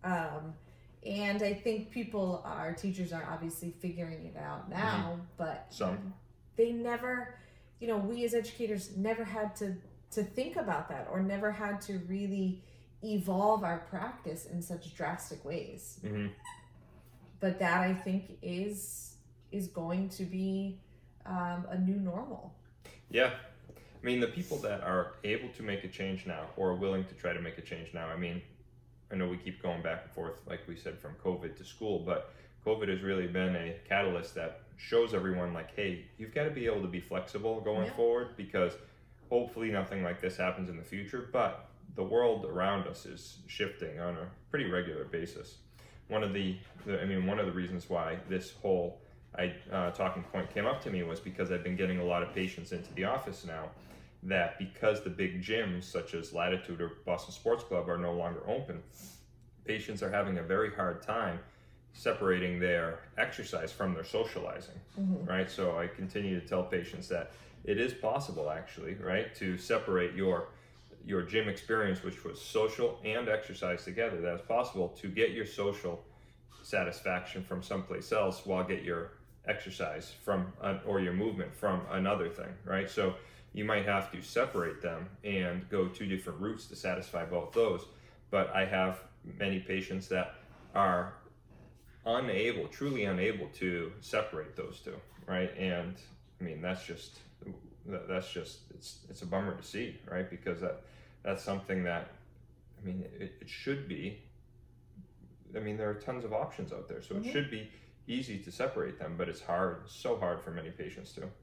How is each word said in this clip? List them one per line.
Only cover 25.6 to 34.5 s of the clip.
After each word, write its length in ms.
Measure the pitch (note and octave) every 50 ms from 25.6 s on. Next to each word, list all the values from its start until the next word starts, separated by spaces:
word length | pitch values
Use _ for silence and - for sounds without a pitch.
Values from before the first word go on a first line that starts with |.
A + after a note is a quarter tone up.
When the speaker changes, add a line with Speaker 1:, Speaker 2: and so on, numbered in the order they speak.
| A2
Speaker 2:
make 220 | G#2+ G2 G2 -
a 40 | F#2+
change 380 | - - G2 F#2+ F#2+ F#2 -
now 200 | F#2+ E2+ D#2 D2+ D2+ -
or 180 | - F#2+ F#2 F2+
willing 300 | F2+ G2 G2 F#2+ F#2+ F#2
to 100 | F#2 -
try 180 | - - F2 E2+
to 80 | E2+
make 180 | E2+ E2 - -
a 40 | E2
change 300 | - F2+ E2+ E2 D#2 -
now, 140 | E2+ E2 D#2+
I 80 | E2
mean, 240 | E2+ F2+ E2+ E2+ F2+ - - - - - - - - - - - - - - G#2
I 40 |
know 120 | F#2+ F2+ F2+
we 80 | F2+
keep 260 | F2+ - F#2+ F2+ - -
going 200 | F2 F2 E2+ E2
back 200 | E2 D#2+ D#2+ -
and 80 | - -
forth, 220 | - F2 E2 E2 - -
like 140 | - E2+ E2 -
we 100 | - E2+
said, 220 | D#2+ - D#2+ D#2 F2
from 160 | - D2 D2 - -
covid 320 | F#2 F2+ E2 F2 E2 - -
to 60 | -
school, 360 | - - - A2+ G#2+ G2+ F2
but 320 | E2 F2 F2 D#2 - - - - - - - - -
covid 240 | A2 A2 G#2+ G#2+ F#2+
has 140 | F#2+ F#2 F#2+
really 240 | F#2+ G2 F#2 F2+
been 280 | F2 E2+ F#2 F#2 F#2 F2+
a 220 | F2 E2 E2+ E2 - - -
catalyst 460 | G2 G2 G2+ F#2+ F2 E2+ E2 - -
that 260 | F2 E2 D#2+